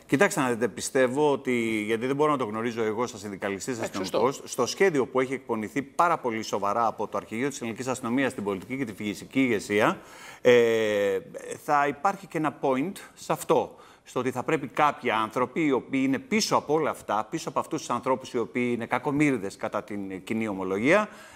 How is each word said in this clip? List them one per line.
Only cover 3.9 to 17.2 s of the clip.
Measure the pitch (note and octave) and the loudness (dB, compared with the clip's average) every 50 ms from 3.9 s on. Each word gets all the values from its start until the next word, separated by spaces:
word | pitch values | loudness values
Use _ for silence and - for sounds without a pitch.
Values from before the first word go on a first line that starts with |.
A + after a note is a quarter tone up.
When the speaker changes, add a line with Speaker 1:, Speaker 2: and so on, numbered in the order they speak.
| - G2+ F#2+ F2+ - - - C3 C#3 | -6 -6 -4 -2 0 2 2 2 0
Speaker 2:
σωστό. | - - | -4 -10
Speaker 1:
στο | - - - A#2+ | -6 -2 -2 -2
σχέδιο | - - - F#3+ G3 D#3 C3+ A2+ | -2 2 2 2 4 4 2 0
που | - - B2+ | 2 0 0
έχει | C3 B2 C3+ | 0 0 -4
εκπονηθεί | A#2 - - A#2 A2 G#2+ G2 - C#3+ | -6 -4 -4 -4 -4 -4 -4 -4 -6
πάρα | C3 - - - - F3 E3 | -6 -2 2 2 4 4 2
πολύ | - - B2 A2 A2 G#2 | 0 -2 -2 -4 -4 -4
σοβαρά | - B2+ G#2 G2 G2+ G#2 A#2 A#2 | -4 -4 -2 0 0 2 2 2
από | A2 - - G#2 | 0 0 -2 -6
το | - - | -4 -4
Αρχηγείο | G2+ F#2 - A2 A2+ C3 C#3+ | -6 -6 -6 -4 -4 -4 -4
της | C#3 - | -4 -6
Ελληνικής | A#2+ A#2 G#2+ F#2+ - | -8 -8 -8 -6 -4
Αστυνομίας, | C3 B2 - - A2+ A#2+ C#3 C#3 A#2+ - | -4 -4 -4 -2 -2 0 0 0 0 -2
την | - G2+ | -2 -2
πολιτική | G2+ G2 F#2 F2 G2+ B2+ | -2 -2 -4 -4 -8 -6
και | C#3 C3 | -6 -6
τη | A2 F#2+ | -6 -6
φυσική | - G#2+ G#2 F#2 - F#2 - - C3 | -6 -6 -6 -6 -6 -10 -4 0 0
ηγεσία, | C3+ B2 A2 F#2+ - - G#2 G#2 A#2 D#3 F#3+ - - - - - - - - - | 2 2 2 0 0 0 2 4 4 4 2 -2 -8 -18 -20 -20 -18 -20 -12 4
ε, | - B2 B2 A#2+ A#2 A2+ A2+ A2+ A2 G#2+ G#2+ G2+ G2+ G2 F#2+ F#2+ - - - - - - A#2 B2 - | 6 8 8 8 8 6 4 2 2 2 2 2 2 2 0 -2 -4 -8 -14 -14 -12 -12 -12 -8 -2
θα | - D3 C#3+ C#3+ | 0 2 2 2
υπάρχει | D3 C#3+ - - G3 G3 - - | 2 0 -2 -2 -2 -2 -4 -8
και | - - | -6 -4
ένα | E3 D#3 C#3+ - - | -2 -2 -2 -2 -2
point | - C#3 B2+ B2+ D3 F#3+ G3 - - - - | 0 0 2 0 0 -2 -6 -10 -16 -18 -20
σε | - - - E3 | -10 -4 -4 -4
αυτό, | - - - D#3+ B2 G2 - - - - - - - _ | -2 0 2 2 2 2 0 -6 -14 -20 -20 -20 -20 _
στο | - - C3+ | -6 -4 -2
ότι | A#2 C3 | -2 -2
θα | B2 B2+ A#2 | -2 -2 -2
πρέπει | - D#3+ D3+ C#3 | 0 -2 -2 -2
κάποιοι | A2+ - - D3+ C#3+ C#3 - A#2+ A#2 | -2 2 2 4 4 2 0 0 0
άνθρωποι, | G#2 A2 A2 G#2+ - C3 B2+ B2 - F#3 D#3+ | 2 2 0 0 0 0 0 0 0 0 2
οι | D3 | 2
οποίοι | C3 A2+ - - - C3 C3+ | 2 2 0 -2 0 0 2
είναι | C3+ C3+ B2 | 2 0 -2
πίσω | C3+ - G#3 A3 G3+ - C#3+ | -2 -2 0 0 2 2 2
από | A2+ - - D3+ | 2 2 2 0
όλα | D#3+ D3+ A#2+ | 0 0 -2
αυτά, | G2 - - - G#2 G#2+ | -4 -4 -4 -2 -2 -2